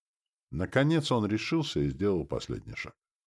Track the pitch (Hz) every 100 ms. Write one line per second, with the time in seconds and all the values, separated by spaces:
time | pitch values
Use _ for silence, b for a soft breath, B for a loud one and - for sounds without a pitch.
0 | _ _ _ _ - 101 90 135 147 160
1 | 143 123 104 107 - 165 143 - 71 67
2 | 101 92 71 58 - 55 - - 73 -
3 | _ _